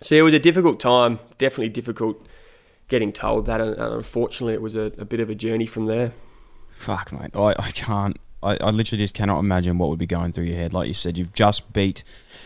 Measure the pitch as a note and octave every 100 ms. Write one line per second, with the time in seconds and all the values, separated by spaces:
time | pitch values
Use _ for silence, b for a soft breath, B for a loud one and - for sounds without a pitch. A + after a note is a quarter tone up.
0 | - D3+ D#3+ D3+ D#3+ E3+ E3+ - B2+ B2
1 | A#2+ A2+ - - C3+ - A2+ A2+ A#2 A2
2 | A2 G#2 - b b b b b b B2+
3 | G#2+ - A2 A2+ A2 A2+ A2 G#2+ A2+ A2+
4 | A2+ A#2+ A#2 - A#2+ A2 A2 G#2+ G#2+ -
5 | G#2 A#2 A2 G#2 A2 A2+ A2+ - A2 A2+
6 | A#2+ - b b b b b - - G2+
7 | - C#2 - - G#2+ - - - - G2+
8 | G2 - - - F#2+ G#2 G#2 G#2+ A2+ G#2+
9 | G#2 - G2+ E2 G2+ F#2 F2+ F2 E2 E2
10 | F2 F2 F2 E2 E2+ E2+ E2+ F2+ B1+ -
11 | F2 E2+ F2 - G#2+ G#2 - G2+ G2 F#2
12 | - B B B